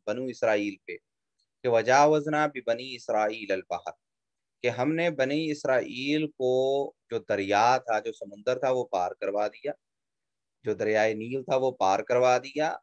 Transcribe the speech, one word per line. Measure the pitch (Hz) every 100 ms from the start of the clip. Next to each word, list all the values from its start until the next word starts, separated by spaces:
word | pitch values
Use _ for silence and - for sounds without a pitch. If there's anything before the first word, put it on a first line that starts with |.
| -
बनु | 117 131
इसराइल | 113 113 104 104 98 -
पे | 87 _ _ _ _ _ _
कि | 127
"वजावजना | 113 113 135 151 156 147 151 151
बि | 135 117
बनी | 117 131 120
इसराइल | - 107 107 113 101
अल | 95 -
बहर", | 87 90 - _ _ _ _ _ - 123
कि |
हमने | 117 139 160 170
बनी | 143 131 147 156
इसराइल | 147 - 127 - 120 139 151 151
को | - 127 127 135 139 139 _ -
जो | 113
दरिया | - 101 98 101 117 127
था, | 120 107
जो | 113
समुंदर | - 104 101 113 127
था, | 135
वो | 127
पार | - 95 87
करवा | - 98 101 104
दिया, | - 143 - _ _ _ _ _ _ _ _
जो | 107
दरियाए | 101 107 107 110
नील | 107 113 131
था, | 123 131
वो | 131
पार | 127 95 101
करवा | 110 123 127 127
दिया, | 135 143 156 -